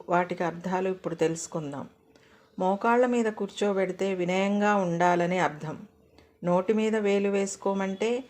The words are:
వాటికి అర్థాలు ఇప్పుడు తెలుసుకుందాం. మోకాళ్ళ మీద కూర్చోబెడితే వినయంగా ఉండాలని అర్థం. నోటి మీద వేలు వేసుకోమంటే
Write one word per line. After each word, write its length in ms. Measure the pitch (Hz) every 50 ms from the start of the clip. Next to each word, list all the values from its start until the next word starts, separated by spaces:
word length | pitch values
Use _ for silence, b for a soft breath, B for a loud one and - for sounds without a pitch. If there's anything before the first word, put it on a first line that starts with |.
| - -
వాటికి 360 | 175 175 180 170 180 - 180
అర్థాలు 440 | 165 165 170 170 185 185 185 190 190
ఇప్పుడు 260 | 185 185 - 170 160
తెలుసుకుందాం. 760 | - 165 160 165 165 - - - 170 156 143 143 135 - - _ _ _ _ b b b b b b b b b -
మోకాళ్ళ 480 | 185 185 196 202 - 233 233 247 254
మీద 200 | 247 240 240 226
కూర్చోబెడితే 880 | 214 214 - 202 196 - - 202 208 196 190 190 180 180 - 190 196 190
వినయంగా 600 | 180 175 175 185 190 196 196 202 208 208 208 208
ఉండాలని 640 | 202 185 175 170 170 175 175 175 175 175 170 180 185
అర్థం. 400 | 165 147 151 151 151 151 139 - - - _ _ _ _ b b b b b b -
నోటి 280 | 175 175 185 185 -
మీద 240 | 220 214 220 220 214
వేలు 320 | 220 208 202 202 202 202 202
వేసుకోమంటే 960 | 202 196 196 196 - - - 196 196 196 196 190 190 190 214 226 240 247 269